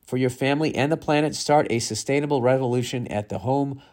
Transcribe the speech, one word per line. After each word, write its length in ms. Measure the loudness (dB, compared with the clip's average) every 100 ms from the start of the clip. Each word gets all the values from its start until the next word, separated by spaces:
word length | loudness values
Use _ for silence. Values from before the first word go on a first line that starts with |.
| -6
for 120 | 0
your 120 | 0
family 460 | 0 0 2 0 0
and 160 | 0
the 60 | 0
planet? 380 | 2 2 2 -2
Start 320 | 2 2 4
a 100 | -2
sustainable 640 | -2 -6 -2 0 0 0
revolution 640 | 2 2 2 -2 -2 -4 -4
at 220 | -6 -4
the 100 | -6
home 420 | -2 -2 -2 -6 -14